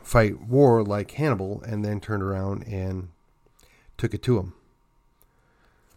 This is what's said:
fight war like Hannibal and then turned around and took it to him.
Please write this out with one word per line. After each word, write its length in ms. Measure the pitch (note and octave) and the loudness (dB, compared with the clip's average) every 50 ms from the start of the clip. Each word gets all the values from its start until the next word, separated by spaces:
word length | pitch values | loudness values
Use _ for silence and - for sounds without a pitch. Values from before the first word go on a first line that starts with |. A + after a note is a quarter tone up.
| - | -8
fight 380 | - - A#2+ A2 G#2 - - | 2 4 4 4 4 2 -4
war 420 | - A2+ B2 C#3 C#3+ B2+ A#2 A2+ G#2+ | -6 0 4 6 8 8 8 6 4
like 280 | G2+ G#2 G#2 G2 - | 0 -2 -4 -4 -6
Hannibal 500 | - - D3+ D3+ A#2+ F#2+ F#2+ F#2+ G#2 - - | -6 -2 0 0 0 0 -2 -6 -8 -10 -8
and 200 | A#2+ A2 G#2 G#2 | -8 -6 -4 -4
then 160 | G#2+ G#2 G2+ | -4 -4 -4
turned 240 | - - G#2+ G2+ F#2+ | -4 -4 -4 -2 -2
around 400 | G2 G2 F#2+ F#2+ G2 G2 - - | -2 -2 -2 -4 -4 -6 -6 -8
and 460 | - G2+ F#2+ F#2 F#2+ F#2+ F#2 F2+ F2 - _ _ _ _ _ _ _ _ _ _ _ _ _ _ - _ | -8 -6 -6 -4 -4 -6 -6 -8 -12 -16 _ _ _ _ _ _ _ _ _ _ _ _ _ _ -20 _
took 160 | - - A2+ - | -6 -4 -4 -4
it 100 | F#2+ - | -4 -2
to 160 | B2 B2 G#2 | 0 0 0
him. 140 | F2 F2+ - _ _ _ _ _ _ _ _ _ _ _ _ _ _ _ _ _ _ _ _ _ _ _ _ _ _ _ _ | -2 -6 -12 _ _ _ _ _ _ _ _ _ _ _ _ _ _ _ _ _ _ _ _ _ _ _ _ _ _ _ _